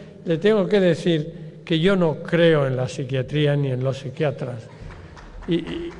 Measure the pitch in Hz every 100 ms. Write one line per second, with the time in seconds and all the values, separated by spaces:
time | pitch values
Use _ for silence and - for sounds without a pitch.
0 | - - - 160 208 214 175 202 180 151
1 | 180 160 160 - - - - 165 185 196
2 | 165 135 - 170 165 151 135 127 127 -
3 | 127 135 127 151 147 143 143 127 131 123
4 | 127 - 147 - 127 120 - - - -
5 | - - - - - 170 165 - -